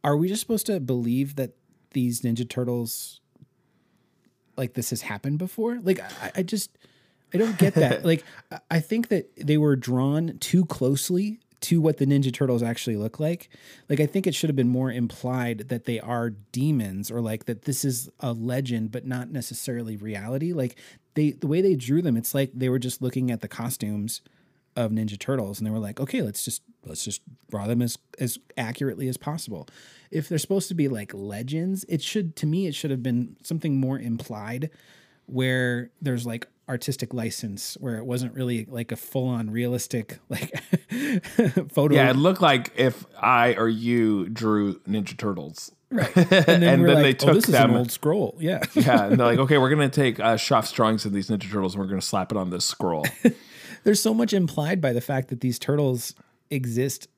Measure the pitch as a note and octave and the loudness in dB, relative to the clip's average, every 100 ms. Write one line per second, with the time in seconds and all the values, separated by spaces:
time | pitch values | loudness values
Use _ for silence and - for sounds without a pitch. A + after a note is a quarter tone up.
0 | D3 D3 F3+ G#3+ - A3 - G3 B2+ B2+ | 2 2 2 -2 -2 -2 0 -4 -2 -2
1 | A#2 B2+ C#3 C#3+ B2 _ _ _ _ C#3+ | 0 0 -2 -4 -8 _ _ _ _ -2
2 | B2 A#2+ B2 A#2 A#2+ - B2 A#2+ A#2 - | -2 -2 -2 -2 -4 -4 -4 -4 -6 -10
3 | - - _ _ - _ _ _ _ _ | -12 -18 _ _ -20 _ _ _ _ _
4 | _ _ _ _ _ - B2 - A2+ A#2 | _ _ _ _ _ -6 -6 -4 -6 -6
5 | - G#2 C#3 D3+ F#3 - A3+ A#3+ F#3 F#3 | -6 -6 -4 -2 -4 -4 -4 -2 -2 -2
6 | F2+ - G2 - F3+ G#3+ - _ _ _ | -4 -12 -10 -6 -4 -4 -6 _ _ _
7 | _ _ _ F3 A3+ F#3+ G3 E3 C#3+ - | _ _ _ -2 -2 4 4 6 4 2
8 | - E3 - - _ - _ E3 D#3 A3+ | 2 0 -2 -20 _ -18 _ -2 0 -2
9 | A#3 F#3+ - - C#3+ D3+ D3+ C3+ A#2+ B2+ | 0 -2 -2 -8 0 4 4 2 2 0
10 | C3+ D3+ E3 - - F3 F3 - C3 C#3 | 2 0 -2 -6 2 2 2 0 0 0
11 | - F3+ G#3 A3 _ _ - E3+ D#3+ D3+ | 0 -2 -2 -6 _ _ 0 2 2 2
12 | C#3 C#3 C3+ A#2+ C3+ A#2+ A#2 A#2 - G#2+ | 2 4 2 0 0 0 0 -4 -4 -4
13 | G#2+ - D3+ F3 - - - - _ C#3+ | -4 -4 -4 -4 -10 -20 -20 -20 _ 0
14 | D3 G3 F#3+ C#3 D#3+ C#3 B2 B2+ C3 A#2+ | 0 0 -2 -2 -2 2 2 2 -2 -2
15 | A#2 - B2+ B2+ A#2+ A2+ A#2+ A#2 B2 A2+ | -6 -4 -6 -4 -2 -6 -6 -6 -4 -6
16 | G#2+ A#2+ A#2 G#2 G#2 B2 C#3+ C#3+ G#2 F#2+ | -4 -4 -4 -6 -10 -2 0 0 -2 -6
17 | G2+ A#2 A2+ A2 - A2+ - C3 C#3+ A#2+ | -6 -6 -4 -6 -6 -8 -4 -4 -2 -4
18 | B2+ _ C3+ A#2 A#2 B2+ C3 A#2+ A2 A#2+ | -8 _ -6 -4 -4 -4 -2 -4 -4 -6
19 | A#2+ B2+ A#2+ C#3+ - A#2 - A#2+ A2+ G#2+ | -8 -8 -6 -8 -8 -10 -8 -8 -8 -10
20 | G#2+ G#2 G#2 C3+ E3 E3+ B2 - - - | -8 -10 -6 -4 -4 -2 -4 -6 -20 -20
21 | _ - D3+ - D3 D#3+ G3 D#3 A#2+ D3+ | _ 0 0 0 -2 2 4 2 2 0
22 | F3 A2+ A2 C#3 C3+ B2 B2+ C3 B2+ - | 2 0 0 -2 -2 -2 0 0 -2 -4
23 | B2+ C3 B2+ A#2 G#2 - A#2 A2 G#2 G#2 | -4 -2 -2 -2 -8 -8 -8 -4 -4 -4
24 | G#2 - _ _ _ _ _ - A#2 A2 | -6 -8 _ _ _ _ _ -4 -2 0
25 | G#2+ G2+ - C3 G2+ G2+ A2 A2 G#2 A2 | -4 -6 -4 -4 -4 -6 -4 -4 -6 -6
26 | C#3 C4 B2+ G2+ - - _ _ - - | -6 -4 -4 -6 -8 -8 _ _ -16 -10
27 | - G2 - - _ G#2+ G2+ A#2+ A#2+ - | -8 -10 -12 -20 _ -6 -2 0 0 -4
28 | _ - B2+ - _ - A3+ - C#3 F#2+ | _ -6 -6 -6 _ -8 -6 -4 -6 -4
29 | C3 B2 - D#3+ - F#2 - - - - | -6 -6 -8 -8 -8 -12 -12 -20 -20 -20
30 | _ D#3+ D3 D#3+ - G3 F#3 E3+ C#3 A#2 | _ -6 -2 -4 0 -2 -2 -2 0 -2
31 | G#2 G2+ G2+ G2+ B2 D#3 F3+ F#3+ - D#3+ | -8 -10 -10 -8 -6 -4 -2 -4 -4 -4
32 | - A3 F3 - D3+ E3 F#3+ C#3 D#3 C3+ | -2 -4 -4 -2 -2 0 -2 -4 -4 -2
33 | B2 A#2+ B2 - - E3 D#3+ C3+ C3 C3+ | 0 -2 -2 -8 -8 -4 0 0 0 -2
34 | A#2 A#2 - G#2+ G#2 B2 D#3 _ _ - | -4 -6 -6 -10 -8 -8 -8 _ _ -20
35 | _ _ - B2+ B2+ B2+ B2 A#2+ A#2+ _ | _ _ -8 -2 2 2 0 -2 -6 _
36 | C#3+ B2 A#2+ A#2 - _ - B2+ - C3 | -4 -2 -4 -8 -12 _ -8 -6 -4 -4
37 | A#2 B2 A2+ - A#2 G2 - - C3 A2 | -4 -4 -6 -6 -8 -8 -10 -8 -8 -6
38 | B2 B2 B2 B2 B2 A#2+ G#2+ B2 A2+ A2+ | -4 -4 -4 -4 -4 -4 -6 -10 -8 -8
39 | - C#3 B2+ B2 G#2+ A2+ A#2+ B2 - B2 | -6 -2 -2 -2 -4 -2 -2 -2 -4 -6
40 | G#2+ - _ B2+ - - - - _ A#3+ | -6 -14 _ -8 -6 -10 -2 -2 _ -4
41 | C#4+ A3 - - G#3 F#3+ D3+ - D3 D3 | 0 -2 -2 2 2 2 0 2 6 6
42 | B2+ C3 D#3 F#3 F3 C3 A#2+ - B2+ A#2+ | 6 6 4 6 4 4 0 2 2 2
43 | - - G#2 B2+ B2+ G2+ A2+ A2+ A#2 A#2+ | -14 0 4 6 6 6 2 2 2 4
44 | A2 G2+ F2+ A2+ A2+ G#2 G2+ F#2 - G#2+ | 4 2 0 -2 2 4 2 -2 -2 -2
45 | F#2+ - A2 F2+ D2 - - _ _ A#3+ | -2 -4 -4 -4 -8 -14 -18 _ _ -2
46 | - - E3+ F#3+ D#3 F3 E3+ C3+ E3+ C#3+ | 2 4 8 6 8 6 8 8 8 8
47 | C#3+ C3 - E3 A3+ C#3 A2+ A#2+ A#2+ - | 6 6 6 6 6 6 6 4 2 -2
48 | D3 G3 B2 - E3 F#3 - D4+ F#3 A#2 | 0 0 -2 -2 -2 -2 -2 2 6 4
49 | G2+ - A#2+ C3 C3+ D3 C3 D3+ C#3 C#3 | 4 4 4 4 4 4 6 4 2 4
50 | C3+ A2+ A2 A2 - B2+ G#2+ - A2 A2 | 2 2 2 2 4 2 2 2 2 2
51 | G#2+ G2 F#2 G#2+ F#2+ G2+ F#2+ G2+ F#2+ F#2+ | 0 -4 -2 -2 -2 -2 -2 -2 -4 -4
52 | - G2+ F#2 G#2+ F#2 F2 - - F#2 D#2+ | -2 -2 -2 -2 -2 -4 -4 -2 -2 0
53 | D2 - - - - - - - - G#3 | -4 2 2 2 -16 -20 -20 -2 2 2
54 | A3 A3 A#3 G3 E3 - D3+ F#3 C#3+ A#2+ | 2 0 0 2 0 0 -2 0 0 0
55 | - C3+ C3 B2 C3 A#2+ - D3 C#3+ B2+ | -2 -4 -4 -4 -4 -4 -2 0 0 -2
56 | - - _ _ _ C#3+ B2+ A#2 C3+ - | -6 -14 _ _ _ -6 -4 -2 -2 -4
57 | - | -14